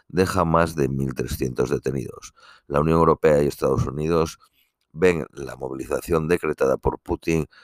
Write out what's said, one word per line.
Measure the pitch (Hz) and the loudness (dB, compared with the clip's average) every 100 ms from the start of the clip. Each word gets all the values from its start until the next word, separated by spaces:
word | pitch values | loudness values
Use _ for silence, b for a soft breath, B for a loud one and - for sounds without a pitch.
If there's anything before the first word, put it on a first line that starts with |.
| _ | _
deja | 82 92 92 | 0 0 2
más | 82 82 85 80 | 2 4 2 0
de | 67 | -2
mil | 67 67 | 0 -4
trescientos | 65 62 71 65 62 64 | -4 -6 -4 -4 -2 -2
detenidos. | 67 65 67 60 - - B B B - | -2 -2 -6 -8 -12 -20 B B B -4
La | 71 | 0
Unión | 78 82 | 4 4
Europea | 80 76 80 73 | 4 4 4 4
y | 71 | 2
Estados | - 67 67 69 | 0 0 0 -2
Unidos | 69 78 82 82 - b b b _ _ | -4 0 0 0 -6 b b b _ _
ven | 78 90 82 - | 0 2 2 -4
la | - 65 64 | -10 -12 -10
movilización | 65 67 65 69 - 82 78 | -8 -8 -4 -4 -2 -2 2
decretada | 87 80 73 67 64 | 0 0 0 0 0
por | - - | -2 -4
Putin | - 82 - 80 73 b | -4 -4 0 -2 -2 b